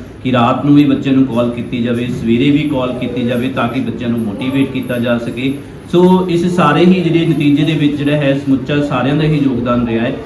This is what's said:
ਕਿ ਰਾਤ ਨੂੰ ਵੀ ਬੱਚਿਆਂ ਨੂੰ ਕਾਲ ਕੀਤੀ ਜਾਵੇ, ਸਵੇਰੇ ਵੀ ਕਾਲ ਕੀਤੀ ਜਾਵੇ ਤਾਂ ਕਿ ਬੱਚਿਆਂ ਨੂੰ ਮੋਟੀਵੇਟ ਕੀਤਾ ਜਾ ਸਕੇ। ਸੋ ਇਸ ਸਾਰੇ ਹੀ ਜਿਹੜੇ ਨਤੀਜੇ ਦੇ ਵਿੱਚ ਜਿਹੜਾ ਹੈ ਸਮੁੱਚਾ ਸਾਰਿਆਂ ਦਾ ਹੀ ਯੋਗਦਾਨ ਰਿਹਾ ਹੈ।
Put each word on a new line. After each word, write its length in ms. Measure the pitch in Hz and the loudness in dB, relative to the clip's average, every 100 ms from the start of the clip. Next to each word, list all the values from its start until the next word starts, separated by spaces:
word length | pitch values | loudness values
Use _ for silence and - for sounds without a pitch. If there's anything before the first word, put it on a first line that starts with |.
| - - | -14 -8
ਕਿ 80 | 123 | -2
ਰਾਤ 320 | 123 120 127 | 0 0 0
ਨੂੰ 100 | 143 | 4
ਵੀ 100 | 143 | 4
ਬੱਚਿਆਂ 300 | 147 127 139 | 4 2 2
ਨੂੰ 100 | 131 | 2
ਕਾਲ 260 | 127 117 120 | 2 0 -2
ਕੀਤੀ 320 | 120 - 120 | -2 -6 -4
ਜਾਵੇ, 240 | 120 117 120 | -2 -2 -4
ਸਵੇਰੇ 440 | - 113 117 143 | -4 0 2 2
ਵੀ 80 | 143 | 2
ਕਾਲ 400 | 151 131 123 120 | 0 -2 -2 -4
ਕੀਤੀ 240 | 120 135 | -4 -4
ਜਾਵੇ 260 | 120 120 131 | -2 -2 -2
ਤਾਂ 200 | 127 117 | -2 -2
ਕਿ 120 | 135 | -2
ਬੱਚਿਆਂ 300 | 113 - 120 | -4 -4 -4
ਨੂੰ 100 | 117 | -2
ਮੋਟੀਵੇਟ 520 | 107 98 127 135 135 | -4 -4 -4 -2 -2
ਕੀਤਾ 260 | 131 123 120 | -2 -4 -4
ਜਾ 200 | 120 117 | -2 -2
ਸਕੇ। 400 | 117 113 135 139 - - - | -4 -4 -4 -6 -10 -16 -2
ਸੋ 340 | 175 180 185 180 | 4 4 4 2
ਇਸ 180 | 170 180 | 0 0
ਸਾਰੇ 380 | 175 147 151 | 2 2 4
ਹੀ 160 | 180 185 | 4 4
ਜਿਹੜੇ 260 | 165 160 156 | 2 2 2
ਨਤੀਜੇ 380 | 143 143 143 | 2 2 2
ਦੇ 80 | 156 | 2
ਵਿੱਚ 220 | 151 147 | 2 0
ਜਿਹੜਾ 220 | - 143 151 | 0 0 0
ਹੈ 220 | 135 139 | 0 0
ਸਮੁੱਚਾ 440 | 135 131 131 147 | 0 -2 0 -2
ਸਾਰਿਆਂ 340 | 143 127 131 156 | 0 -2 0 0
ਦਾ 60 | |
ਹੀ 160 | 156 147 | 2 2
ਯੋਗਦਾਨ 480 | 131 117 120 120 117 | 0 0 0 0 0
ਰਿਹਾ 180 | 113 | 0
ਹੈ। 120 | 120 - | -2 -4